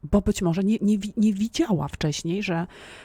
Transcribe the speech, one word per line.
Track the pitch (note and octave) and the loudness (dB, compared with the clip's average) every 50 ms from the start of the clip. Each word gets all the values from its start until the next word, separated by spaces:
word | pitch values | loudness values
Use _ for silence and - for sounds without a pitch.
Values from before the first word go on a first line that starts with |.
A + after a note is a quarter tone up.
| - | -4
Bo | D3 - G3+ | 2 2 2
być | G3 - G3+ - | 4 2 -2 0
może | G3 E3+ D#3+ F3+ G3 | 0 0 0 2 2
nie, | G3 A3 - | 2 2 2
nie | - G3+ G#3+ G3+ | 2 2 2 2
wi-, | F#3+ G#3+ - - | 0 -6 -2 2
nie | G#3 A3 G#3 | 2 2 2
widziała | F#3+ G#3 A#3 - - E4 - G#3 D3 C#3+ C#3+ | 2 -2 -4 0 -2 0 2 2 0 0 -4
wcześniej, | - - - D#3 C#3+ - - E3 F3 G3 G#3 | -6 -2 -2 -2 -2 -2 -4 -4 -4 -2 -2
że, | - F3 E3 E3+ F3+ - - - - - - - | -2 -2 -2 -2 -6 -8 -18 -20 -20 -20 -20 -20